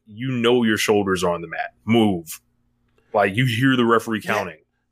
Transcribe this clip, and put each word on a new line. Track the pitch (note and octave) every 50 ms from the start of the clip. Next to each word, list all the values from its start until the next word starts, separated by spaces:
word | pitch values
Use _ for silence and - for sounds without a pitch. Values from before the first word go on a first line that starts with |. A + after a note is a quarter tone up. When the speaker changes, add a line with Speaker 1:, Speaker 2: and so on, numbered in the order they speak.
| _
Speaker 1:
you | - G#2 G#2+ B2 C3+
know, | C3 B2 A#2 A#2 B2 B2+ A#2+
your | A2+ G#2+ G2+
shoulders | - - A2 G#2 G2+ G2 F#2+ F2+ F2+
are | F2 F2
on | E2+ E2+
the | D#2+
mat. | D#2+ E2 D#2 - - _ -
Move. | G#2+ A2+ A#2 A2 G#2+ F#2+ E2+ E2 D#2+ - - _ _ _ _ _ _ _ _ _ _ _ _ _ _ -
Like, | G#2+ G2+ G2+ F#2+
you | G#2+ C3
hear | C3 A2+ G#2+ C3 C#3 C3
the | B2 A#2+
referee | A2+ A#2 A2+ - A#2 A2+ G#2+
Speaker 2:
That | G2
Speaker 1:
counting. | - A2+ G#2 G2 F2+ E2 - _ _ _ _ _ _